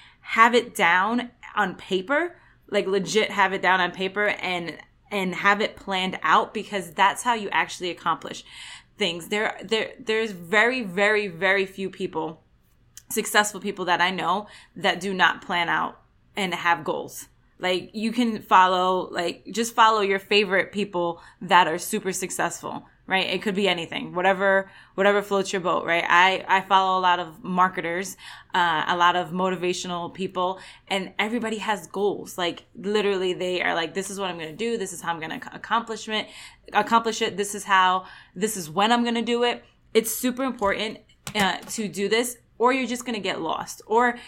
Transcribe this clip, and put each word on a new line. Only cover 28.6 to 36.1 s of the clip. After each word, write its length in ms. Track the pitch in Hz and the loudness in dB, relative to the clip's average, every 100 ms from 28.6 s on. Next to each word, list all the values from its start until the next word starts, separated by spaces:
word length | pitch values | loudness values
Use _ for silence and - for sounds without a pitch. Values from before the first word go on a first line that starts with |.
| 175 156 - | 2 2 0
a 80 | 175 | 4
lot 220 | 175 175 | 4 4
of 140 | 160 | -2
motivational 840 | 180 185 180 180 180 180 175 170 | -2 -2 0 -2 -2 -4 -6 -8
people, 460 | - 185 185 180 185 - - - | -6 -6 -2 -2 -4 -12 -16 -6
and 240 | 190 185 - | -6 -4 -4
everybody 380 | 208 233 220 220 | -4 -2 -4 -6
has 300 | 196 202 165 | -4 -4 -6
goals. 500 | 190 202 160 175 - | -2 -2 -2 -8 -4
Like, 260 | 175 - - - | -4 -6 -14 -10
literally, 580 | 180 214 202 190 185 | -2 0 2 0 -2
they 280 | 165 180 180 | -2 -2 -2
are 140 | 175 170 | 0 0
like, 180 | 165 | -2
"This 160 | 190 190 | -6 -8
is 80 | 196 | -6
what 120 | 190 | -6
I'm 80 | 170 | -6
gonna 160 | 160 | -10
do. 240 | 151 233 226 | -6 -4 -4
This 160 | 190 | -6
is 80 | 170 | -8
how 100 | 165 | -6
I'm 80 | 165 | -6
gonna 160 | 160 147 | -6 -10
ac-, 140 | - | -12
accomplishment, 800 | 160 - 226 233 214 220 | -14 -4 -4 -4 -10 -6